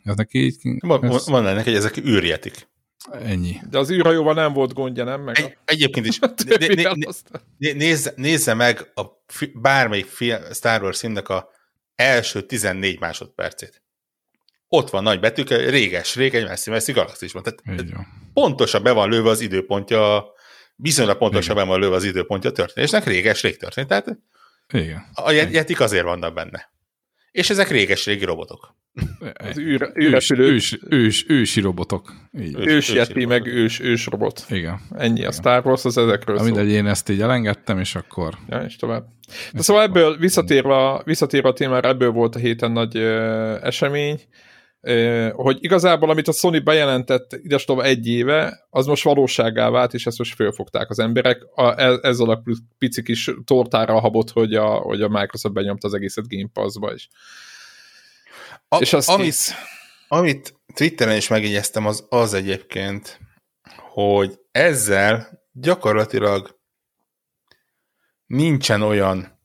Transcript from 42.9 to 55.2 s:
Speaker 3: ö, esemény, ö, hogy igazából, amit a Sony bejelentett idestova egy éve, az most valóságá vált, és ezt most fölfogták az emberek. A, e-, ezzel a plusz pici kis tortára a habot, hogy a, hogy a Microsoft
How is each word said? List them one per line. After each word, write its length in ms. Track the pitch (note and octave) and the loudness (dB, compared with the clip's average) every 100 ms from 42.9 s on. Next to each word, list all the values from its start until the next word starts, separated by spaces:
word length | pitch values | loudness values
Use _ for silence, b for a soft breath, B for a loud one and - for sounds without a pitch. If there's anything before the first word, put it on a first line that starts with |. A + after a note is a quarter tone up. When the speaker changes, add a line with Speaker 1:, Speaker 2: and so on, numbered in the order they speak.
| A2+ | -2
Speaker 3:
ö, 600 | A2 A2+ A2+ A2 A2 G#2+ | 0 0 -2 -2 -4 -4
esemény, 600 | B2+ - C#3 C#3+ D3 D3+ _ b b b b b | -4 -2 -2 -2 -4 -6 _ b b b b b
ö, 480 | - A#2 A#2 A#2 A2+ | -2 0 2 0 -2
hogy 260 | - C3 C3 | -2 -2 -2
igazából, 500 | - F#3 F3 D#3+ D#3 | 0 2 4 4 2
amit 180 | D#3 D3+ | 0 0
a 40 | |
Sony 300 | D#3 F#3 D#3+ | 0 0 0
bejelentett 720 | D#3 D#3 C#3 B2+ A#2+ B2+ - | 2 2 2 0 0 -2 -2
idestova 520 | - E3+ C#3+ - C3 | -14 -2 -2 0 0
egy 220 | C3+ C3 A#2 | 2 0 0
éve, 580 | A#2+ B2 D3+ D#3+ - _ | -2 2 0 0 -6 _
az 160 | - C3+ | -2 0
most 160 | C#3+ | 2
valóságá 640 | D#3 C#3+ C3 - A2+ A2+ A#2 | 2 4 2 2 0 2 2
vált, 240 | A#2+ B2 | 2 0
és 120 | A#2+ - | -2 -6
ezt 120 | A#2 | -6
most 160 | A#2 | -6
fölfogták 560 | - G#2+ G#2 G#2 G#2+ G#2+ | -2 -2 -2 -6 -6 -4
az 80 | G#2+ | -2
emberek. 440 | A2+ A#2 B2+ B2 - | 0 2 2 0 -2
A, 260 | - B2 - | 0 2 4
e-, 180 | C3 B2 | 2 2
ezzel 260 | C#3 B2 A#2 | 2 2 2
a 60 | A2+ | 0
plusz 220 | A#2 A#2 - - | -2 -8 -8 -4
pici 240 | B2+ - | -4 -2
kis 280 | A2+ A2+ - - | -4 -4 -4 -6
tortára 500 | - B2+ B2 A2+ A2 | 2 2 4 2 4
a 60 | A2 | 4
habot, 300 | A2+ A2+ A2+ | 4 2 0
hogy 240 | A#2 A2 | 2 2
a, 120 | G#2+ G#2+ | 2 2
hogy 280 | G#2+ G2+ G#2 | 0 -2 -2
a 60 | G#2 | 0
Microsoft 460 | G#2 | 0